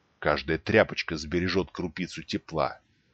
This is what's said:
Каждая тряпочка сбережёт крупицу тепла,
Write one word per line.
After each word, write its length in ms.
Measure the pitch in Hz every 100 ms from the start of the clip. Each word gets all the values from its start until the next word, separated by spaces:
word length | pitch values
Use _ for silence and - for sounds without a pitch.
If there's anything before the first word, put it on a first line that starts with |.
| _ -
Каждая 400 | 78 73 71 80
тряпочка 580 | - 107 98 82 - 80
сбережёт 540 | 76 87 90 92 80
крупицу 520 | - 87 - 87 -
тепла, 580 | 78 - - 80 65 - _ _ _